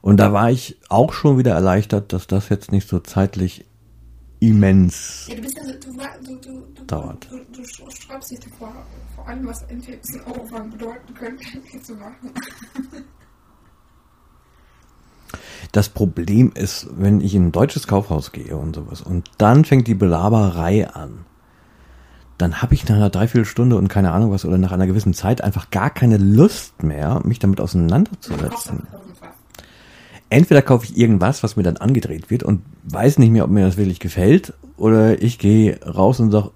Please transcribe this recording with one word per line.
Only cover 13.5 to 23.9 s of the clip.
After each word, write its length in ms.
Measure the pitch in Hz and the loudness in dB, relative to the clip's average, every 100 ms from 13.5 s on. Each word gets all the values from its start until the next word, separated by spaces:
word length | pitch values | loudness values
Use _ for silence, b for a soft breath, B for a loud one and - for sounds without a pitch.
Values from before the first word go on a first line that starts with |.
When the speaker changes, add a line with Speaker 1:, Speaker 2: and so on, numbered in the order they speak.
| _ _ _ _ _ _ _ _ _ _ _ _ _ _ _ _ B B B B B B | _ _ _ _ _ _ _ _ _ _ _ _ _ _ _ _ B B B B B B
Speaker 1:
Das 160 | 107 101 | -4 -4
Problem 600 | - 101 80 87 104 127 - | -2 -4 -4 -2 2 2 0
ist, 320 | 98 - - - | -8 -8 -14 -4
wenn 240 | 98 104 | 0 2
ich 140 | 95 98 | 2 0
in 120 | 87 | 0
ein 40 | |
deutsches 340 | 82 127 - - | 0 -2 -2 -4
Kaufhaus 440 | 98 98 78 - | -4 -2 -6 -6
gehe 240 | - - 76 | -14 -12 -10
und 180 | 78 73 | -10 -10
sowas 260 | 73 71 | -14 -16
und 280 | - 90 - _ | -8 -8 -8 _
dann 280 | 104 131 160 | 2 2 2
fängt 220 | 135 117 | 0 0
die 60 | |
Belaberei 960 | 98 98 82 98 113 101 85 82 104 - | 0 0 0 0 2 0 -2 -2 -2 -2
an, 360 | - 73 53 87 _ b b b b b b b b b _ | -10 -18 -18 -20 _ b b b b b b b b b _
dann 220 | 90 82 | -4 -2
hab 100 | 120 | 0
ich 160 | - - | 0 2
nach 80 | 104 | 2
einer 140 | 104 | 2
Dreiviertelstunde 640 | 92 110 123 104 - 123 113 | 0 0 0 -2 0 2 2
und 120 | |
keine 220 | 92 | 2